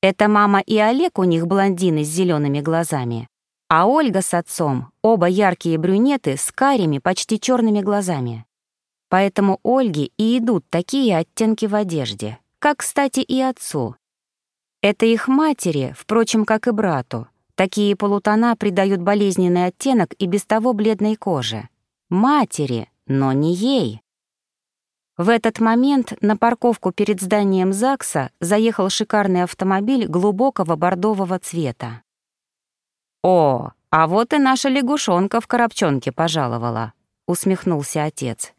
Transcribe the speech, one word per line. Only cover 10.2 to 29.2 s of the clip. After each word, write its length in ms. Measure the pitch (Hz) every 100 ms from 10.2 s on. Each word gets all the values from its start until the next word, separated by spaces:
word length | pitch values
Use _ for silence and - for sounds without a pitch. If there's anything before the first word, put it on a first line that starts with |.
| 220 247
идут 260 | 226 202 -
такие 480 | 165 175 269 254 170
оттенки 480 | 165 - 220 220 220
в 80 |
одежде, 640 | 208 202 165 120 101 107 113 _ _
как, 180 | 294 294
кстати, 440 | - - 277 -
и 200 | - 262
отцу. 540 | 262 254 - 151 117 117 _ _ _ _ _ _ _ _
Это 260 | 196 208 226
их 200 | 226 -
матери, 680 | 269 311 285 180 147 131 139
впрочем, 480 | - 220 226 226 208
как 220 | 220 247
и 40 |
брату, 560 | 214 202 147 - 117 113 _ _ -
такие 400 | 190 - 208 196
полутона 600 | 202 202 208 214 233 226
придают 460 | 208 180 190 196
болезненный 640 | 175 208 202 185 180 175 180
оттенок 480 | - 269 254 170 -
и 80 | 190
без 180 | 196 -
того 280 | 220 233
бледной 420 | 220 214 214 208 220
коже. 540 | - 156 107 110 120 _ _ _ _
Матери, 840 | 180 240 294 226 - 143 117 113 _ -
но 260 | 135 135
не 220 | 135 156 175
ей. 480 | 233 269 135 107 _ _ _ _ _ _ _ _ _ _ _ -
В 120 | 175
этот 300 | 233 226 -
момент 540 | 226 226 269 277 233 -
на 140 | 208 214
парковку 560 | 233 240 240 226 185
перед 300 | - 208 196
зданием 500 | 185 208 196 190 185
загса 600 | 196 254 269 - 156 131 _
заехал 480 | 170 208 226 220 190
шикарный 540 | - 214 214